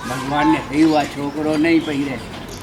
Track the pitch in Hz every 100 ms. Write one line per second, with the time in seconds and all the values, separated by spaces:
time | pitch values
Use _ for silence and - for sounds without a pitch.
0 | 117 131 131 147 156 151 123 143 160 151
1 | 139 143 143 147 156 156 160 165 156 143
2 | 143 120 - - - -